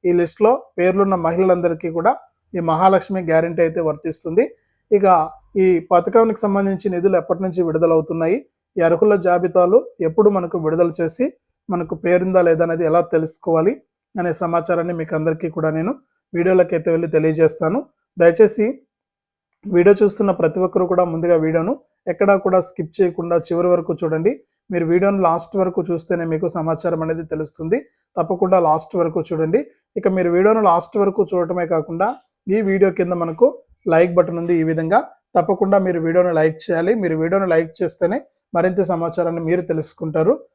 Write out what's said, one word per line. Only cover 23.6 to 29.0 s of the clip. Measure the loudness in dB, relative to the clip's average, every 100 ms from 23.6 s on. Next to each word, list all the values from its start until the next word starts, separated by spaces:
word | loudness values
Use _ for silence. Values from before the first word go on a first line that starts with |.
| 2
వరకు | 0 0 -4
చూడండి. | -4 -2 -2 -4 _ _ _
మీరు | -4 0
వీడియోను | 2 2 2 0
లాస్ట్ | 0 -4 -2
వరకు | -2 -2 -4
చూస్తేనే | -6 -4 -4 -2
మీకు | -4 -4 -4
సమాచారం | -4 -4 -4 -4 -4
అనేది | -6 -6
తెలుస్తుంది. | -8 -8 -10 -4 -4 -4 _ _ -6
తప్పకుండా | -4 -2 2 4 4
లాస్ట్ | 0 -2 -2